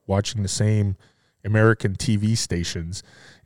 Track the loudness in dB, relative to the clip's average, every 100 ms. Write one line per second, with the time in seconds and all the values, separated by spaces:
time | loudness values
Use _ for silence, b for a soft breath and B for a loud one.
0 | -2 -2 -2 -4 -4 0 0 2 0 -4
1 | _ _ _ _ -2 4 4 4 0 -2
2 | 0 0 2 0 -2 -4 -4 -6 -8 -10
3 | b b b b